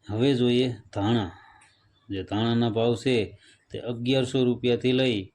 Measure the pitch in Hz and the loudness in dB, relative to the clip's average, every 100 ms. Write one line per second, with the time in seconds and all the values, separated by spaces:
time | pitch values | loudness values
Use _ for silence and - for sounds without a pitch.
0 | - 107 135 123 123 120 127 123 - 107 | -6 0 0 2 2 2 0 -4 -10 -4
1 | 101 117 87 - - - _ _ _ _ | 0 0 -2 -10 -20 -20 _ _ _ _
2 | - 98 90 104 117 117 117 107 117 117 | -10 -8 -4 -2 0 2 0 2 0 0
3 | 135 120 95 - - _ _ - 120 117 | 0 0 -2 -10 -20 _ _ -12 -8 -6
4 | 120 135 123 135 123 120 123 120 127 127 | 0 0 0 2 2 2 0 0 2 2
5 | 131 107 92 | 2 0 -6